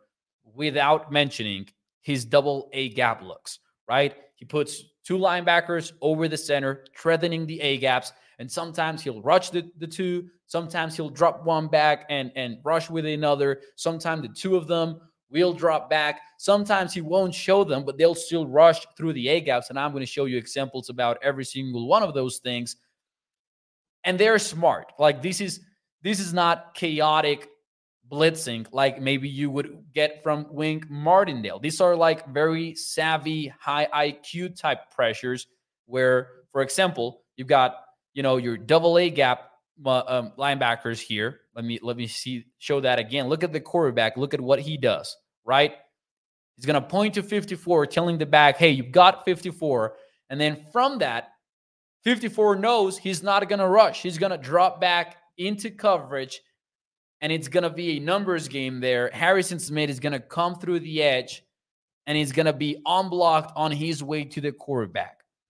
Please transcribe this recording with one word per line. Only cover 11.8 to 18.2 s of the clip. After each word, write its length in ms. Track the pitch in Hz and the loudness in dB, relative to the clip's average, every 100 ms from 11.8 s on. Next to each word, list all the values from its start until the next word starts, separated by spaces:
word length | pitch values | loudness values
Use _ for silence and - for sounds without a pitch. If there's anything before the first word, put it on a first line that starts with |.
| 151 147 - | 4 2 -2
and, 220 | 143 127 131 | -6 -6 -6
and 220 | 123 113 | -8 -6
rush 260 | 147 160 160 | -2 -2 -2
with 160 | 165 156 | -4 -4
another. 540 | 151 151 143 139 135 - - | -2 0 2 0 -2 -8 -6
Sometimes 460 | 170 165 165 160 | -6 -4 -4 -6
the 80 | 120 | -8
two 260 | - 190 185 | -8 -2 0
of 100 | 156 | 0
them 360 | 170 165 160 - _ _ | -2 -2 -6 -16 _ _
will 220 | 147 180 | 0 0
drop 380 | 156 165 156 - | 2 0 0 0
back. 320 | 156 147 147 - - | 0 0 -2 -12 -4
Sometimes 560 | - 202 202 196 175 | 2 2 2 0 -2
he 80 | 180 | -6
won't 340 | 156 185 185 - | 0 0 0 -2
show 300 | - 196 175 | 2 4 4
them, 180 | 135 | -2
but 140 | 139 135 | -4 2
they'll 180 | 165 | 4
still 320 | 170 | 4